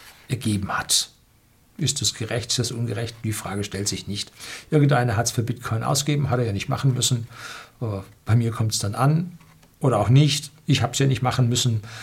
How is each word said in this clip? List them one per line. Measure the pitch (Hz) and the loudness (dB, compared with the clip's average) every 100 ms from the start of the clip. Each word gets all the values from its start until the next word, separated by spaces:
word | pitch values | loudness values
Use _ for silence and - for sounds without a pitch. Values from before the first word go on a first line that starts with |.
| - - - | -20 -16 -8
ergeben | - 110 101 - - | -4 0 -2 -2 -4
hat. | - - - _ _ _ _ _ _ - | 0 -2 -2 _ _ _ _ _ _ -4
Ist | 147 - | -2 0
das | 107 | -4
gerecht, | - 107 117 - | -4 -4 -4 -2
ist | - | -2
das | 117 | -2
ungerecht? | 117 117 110 117 - | -2 -4 -4 -6 -6
Die | 110 | -6
Frage | 107 95 98 | -4 -6 -6
stellt | 101 98 101 | -6 -4 -4
sich | 95 - | -4 -6
nicht. | 101 - - - - - | -8 -8 -12 -16 -14 0
Irgendeiner | 151 143 135 120 104 | 2 4 4 2 0
hat's | - | 0
für | - | 0
Bitcoin | 110 117 - 113 | -2 -4 -4 -4
ausgegeben, | 120 - - 147 143 | 0 -2 0 0 0
hat | 123 | 0
er | 117 | 0
ja | |
nicht | 98 - | -2 -4
machen | 131 139 | 0 0
müssen. | 123 - 120 113 - - - - - | 2 0 0 -4 -14 -16 -16 -16 -8
Äh, | 117 98 95 - | -6 -6 -10 -10
bei | - 117 | 2 2
mir | 117 | 2
kommt's | 110 110 - | 0 -2 -2
dann | 101 | -4
an | 104 139 160 180 - - - _ - | 2 2 2 0 -8 -20 -20 _ -2
oder | 131 107 | 2 2
auch | 101 | 6
nicht. | 131 151 - - - - | 8 6 2 -6 -8 0
Ich | 135 | 2
hab's | 110 - | 2 2
ja | 135 | 2
nicht | 123 | 2
machen | 123 123 120 | 0 2 2
müssen. | 120 123 110 - - | 4 2 0 -4 -14